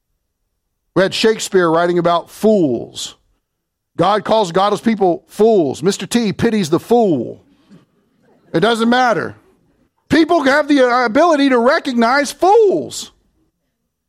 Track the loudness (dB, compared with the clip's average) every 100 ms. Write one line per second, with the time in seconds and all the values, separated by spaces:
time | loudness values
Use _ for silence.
0 | _ _ _ _ _ _ _ _ _ -4
1 | -4 0 -2 -2 -2 0 2 2 0 0
2 | 0 -2 -4 -4 0 2 0 -2 -8 -14
3 | -16 -16 _ _ _ _ _ _ _ -4
4 | -2 -2 0 0 0 0 -2 -2 -2 0
5 | 0 -2 -6 0 2 2 0 -2 -4 -4
6 | -4 -2 -2 -2 -2 -2 -2 -2 0 0
7 | 2 -2 -6 -12 _ _ _ -20 _ _
8 | _ _ _ _ _ -2 0 0 0 2
9 | 0 0 -4 -12 _ _ _ _ _ _
10 | -2 0 2 2 2 0 2 2 2 0
11 | 0 2 2 2 2 2 2 0 -2 -2
12 | 0 0 -2 -2 2 4 4 0 -6 -12
13 | -16 _ _ _ _ _ _ _ _ _